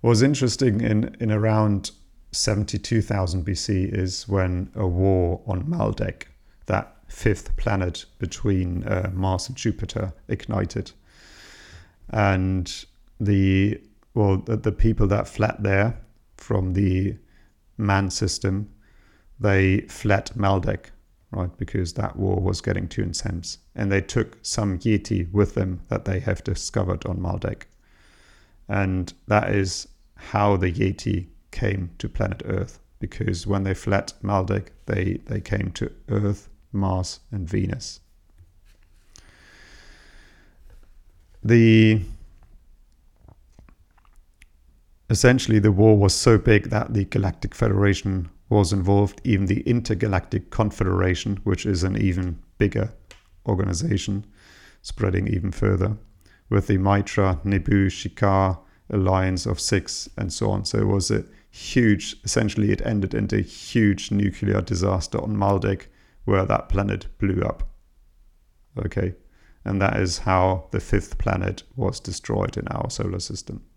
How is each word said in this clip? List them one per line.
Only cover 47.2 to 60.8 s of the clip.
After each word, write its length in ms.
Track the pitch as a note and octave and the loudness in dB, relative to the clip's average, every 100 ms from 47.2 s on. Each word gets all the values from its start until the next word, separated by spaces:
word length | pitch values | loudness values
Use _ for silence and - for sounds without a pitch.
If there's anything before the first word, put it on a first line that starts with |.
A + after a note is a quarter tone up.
| G2 - - | -2 -2 -8
Federation 760 | - A2+ G2 G2+ G2 G2+ F#2+ E2 - _ | -2 0 2 2 2 -2 -4 -4 -12 _
was 240 | G#2 F#2+ | 2 4
involved, 480 | G2+ F2+ G2+ G2+ - | 2 4 4 2 -2
even 220 | C3 G2+ F#2+ | 0 2 2
the 160 | G2+ - | 0 2
Intergalactic 840 | A#2+ A#2 G2+ A2 F#2+ - F#2 - | 0 0 -2 0 0 -2 -6 -4
Confederation, 880 | - G#2 - F#2 F2+ F#2 F2+ - G2+ | -2 -2 0 0 2 2 0 -2 -4
which 200 | - F#2 - | -2 -2 0
is 160 | F#2 | 0
an 120 | F#2 G2+ | 0 0
even 440 | G#2 F2+ F2+ E2 - _ | 0 0 -4 -6 -12 _
bigger 340 | G#2 - G2+ - - - _ _ - | 0 0 -4 -8 -20 -20 _ _ -4
organization, 800 | F#2+ F#2+ F2 E3 G2 - G2+ G#2 - - - - _ | -2 0 -2 -2 -2 -2 -6 -6 -20 -20 -20 -20 _
spreading 460 | - - G2+ F#2 F#2+ | -14 -4 -2 0 0
even 240 | F#2+ G2 | -2 -4
further, 440 | - G2+ F#2+ F#2+ G#2+ - _ _ _ _ | -2 0 2 0 -4 -10 _ _ _ _
with 160 | G#2+ - | -2 2
the 140 | G2 | 2
Mitra, 600 | F#2+ G2+ G2 - F#2+ F2 | 4 2 2 0 0 0
Nebu, 440 | G2 G2 - G2+ F#2+ | 0 0 2 4 2
Shikar 680 | - G2 - G2+ F#2+ F#2+ F2 - _ _ | 0 -10 -2 2 4 2 0 -8 _ _
alliance 560 | G2+ F#2 F#2+ F#2 F#2 A2 | 0 2 2 2 -2 -4
of 140 | - | -4
six, 480 | - G2+ - - - - | 0 0 -2 -10 -10 -8
and 160 | F2+ | -8
so 180 | - G#2+ | -2 -2
on. 140 | G2 | -2
So 140 | G2 | -2
it 100 | G#2 | 0